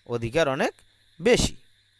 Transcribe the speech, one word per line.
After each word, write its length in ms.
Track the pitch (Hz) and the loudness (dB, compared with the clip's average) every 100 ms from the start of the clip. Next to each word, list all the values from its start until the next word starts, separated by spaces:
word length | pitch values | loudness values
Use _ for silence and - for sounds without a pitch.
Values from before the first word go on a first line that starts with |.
| - | -8
অধিকার 440 | 120 117 143 151 | -6 -2 0 0
অনেক 240 | 135 247 - _ _ _ - | 0 -4 -4 _ _ _ -2
বেশি। 340 | 190 240 - - - _ _ | 2 2 2 -4 -20 _ _